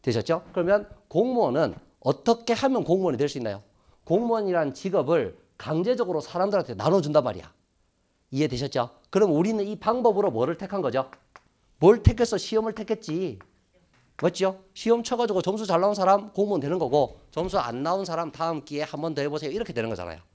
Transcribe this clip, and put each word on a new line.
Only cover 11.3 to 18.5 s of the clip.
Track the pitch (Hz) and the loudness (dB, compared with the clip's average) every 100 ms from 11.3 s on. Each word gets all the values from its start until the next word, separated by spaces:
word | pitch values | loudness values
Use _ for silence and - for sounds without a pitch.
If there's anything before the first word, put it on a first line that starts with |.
| - _ _ _ _ | -20 _ _ _ _
뭘 | 170 233 | 6 8
택했어? | - 226 233 190 | 6 4 0 0
시험을 | - 220 226 | -2 -2 -2
택했지. | 220 214 220 190 160 185 98 - _ _ _ _ _ _ - | -6 -6 -6 -4 -4 -4 -8 -18 _ _ _ _ _ _ -2
맞죠? | 175 180 190 190 _ | -2 0 -2 -2 _
시험 | - 220 233 | -6 0 0
쳐가지고 | 226 240 233 185 | 0 -2 0 0
점수 | 180 208 202 | 0 -4 0
잘 | 170 | 2
나온 | 196 | 2
사람 | 202 185 202 208 | 2 4 4 2
공무원 | - 208 185 | -2 0 0
되는 | 143 180 | -2 -2
거고 | 139 143 131 - - | 2 2 2 -4 -10
점수 | 151 180 190 | -6 -2 -2
안 | 120 120 | -2 -4
나온 | 156 190 | -2 -2
사람 | 185 165 165 | -2 -6 -6
다음 | - 165 | -6 -4